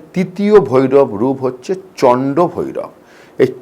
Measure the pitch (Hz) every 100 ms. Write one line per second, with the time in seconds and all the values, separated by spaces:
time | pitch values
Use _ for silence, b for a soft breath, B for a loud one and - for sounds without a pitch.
0 | - 180 185 - 202 208 127 131 131 139
1 | 135 101 131 131 127 127 - 185 - -
2 | 131 123 135 143 175 113 69 - 82 -
3 | b b b b 131 -